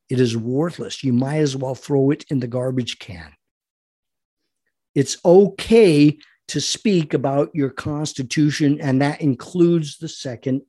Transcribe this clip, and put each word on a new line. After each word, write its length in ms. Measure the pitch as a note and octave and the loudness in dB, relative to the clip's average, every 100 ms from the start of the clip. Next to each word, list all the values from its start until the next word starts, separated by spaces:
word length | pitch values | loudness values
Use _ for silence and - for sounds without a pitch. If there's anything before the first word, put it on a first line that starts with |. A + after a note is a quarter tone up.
| - | -4
It 120 | B2+ | 0
is 160 | B2 A2+ | 2 0
worthless. 680 | A2+ C3+ E3+ C#3+ A2 - | -4 -2 -4 -6 -12 -6
You 80 | C3+ | 0
might 260 | B2 C3+ D#3 | 0 0 0
as 180 | D3 C3+ | -2 -2
well 180 | C3 | -6
throw 360 | B2+ - C#3 C3+ | -8 -2 0 2
it 140 | D3+ - | 0 -4
in 100 | C#3 | -6
the 60 | B2 | -4
garbage 520 | B2 B2+ B2+ A#2+ - | -4 -4 -4 -6 -10
can. 340 | - E2 D#2 _ _ _ _ _ _ _ _ _ _ _ _ _ _ _ _ | -16 -16 -18 _ _ _ _ _ _ _ _ _ _ _ _ _ _ _ _
It's 220 | C#3 C3+ - | -2 -2 0
okay 920 | F#3 F#3 G3 - - A3+ G3 D3 D3 D3+ _ _ - | 6 6 6 0 2 6 6 6 4 2 _ _ -8
to 120 | D3 | -6
speak 540 | - - A3 F3+ D3+ | -6 -4 0 0 0
about 360 | C#3+ C3+ C#3 D3+ | -2 -2 -2 -2
your 160 | C#3 C3+ | -2 -4
Constitution, 1120 | - D3+ D3 D3+ - B2 D#3 D3 C#3 D3 D3+ | -4 -8 -6 -6 -8 -6 0 0 2 0 0
and 200 | D3 C3 | 0 0
that 200 | C#3+ - | 0 0
includes 800 | D#3 B2 - F3+ E3+ E3+ D3 - | -2 -2 -6 2 2 2 -2 -10
the 100 | D#3+ | -14
Second 540 | - C3+ A#2 C3+ C3+ | -12 -12 -8 -4 -4